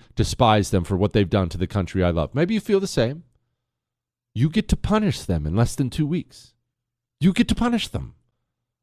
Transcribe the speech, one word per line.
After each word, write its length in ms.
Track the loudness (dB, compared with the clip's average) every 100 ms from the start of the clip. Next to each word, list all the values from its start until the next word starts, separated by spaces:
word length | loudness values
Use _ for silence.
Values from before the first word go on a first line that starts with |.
| -4 -4
despise 560 | -2 2 4 4 2
them 120 | 0
for 140 | 0 0
what 160 | 2
they've 160 | 2 2
done 200 | 0 -2
to 80 | -4
the 80 | -4
country 360 | -4 -2 0
I 60 | 0
love. 240 | 0 -2
Maybe 220 | -2 -2 -2
you 40 |
feel 200 | 0 0
the 80 | 0
same. 380 | -2 -2 -4 -16 _ _ _ _ _ _ _ _ _ _
You 160 | -2 0
get 180 | 0 0
to 60 | -2
punish 460 | 0 0 0 -2
them 240 | -2 -2 0
in 100 | 0
less 200 | 0 0
than 160 | -4
two 160 | -2 -2
weeks. 480 | -4 -6 -16 -20 _ _ _ _ _ _ 0
You 120 | 2
get 160 | 2 2
to 60 | 0
punish 340 | 0 -2 -4
them. 260 | -8 -10 -18 _ _ _ _ _ _